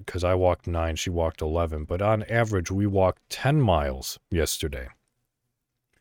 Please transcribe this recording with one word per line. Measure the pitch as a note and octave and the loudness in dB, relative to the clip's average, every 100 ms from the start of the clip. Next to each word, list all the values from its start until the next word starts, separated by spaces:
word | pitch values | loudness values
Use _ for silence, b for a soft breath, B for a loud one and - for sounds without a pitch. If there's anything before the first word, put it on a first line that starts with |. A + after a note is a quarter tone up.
| - | -10
'cause | F2+ | -2
I | F2+ | 2
walked | F#2 F2+ F2 - | 4 4 2 -2
nine, | E2+ E2 D#2+ | -2 -2 -2
she | - | -4
walked | E2+ E2 - | 0 -2 -2
eleven, | D#2+ E2 E2+ D#2 | -2 0 -2 -4
but | D2+ F2 | -4 -2
on | G#2 A2 | 0 0
average, | G#2+ A#2 A2 G2+ E2 | 0 0 0 0 -2
we | F#2+ G2+ | -2 0
walked | G2 F#2 - _ | 2 2 0 _
ten | - C3 D3+ | -4 0 4
miles | A#2 E2 C#2+ C2 - - _ | 4 4 0 -4 -10 -12 _
yesterday. | F2 D2 - D#2+ C#2+ C2+ - _ _ _ _ _ _ _ _ _ b | 0 0 -2 -6 -6 -12 -18 _ _ _ _ _ _ _ _ _ b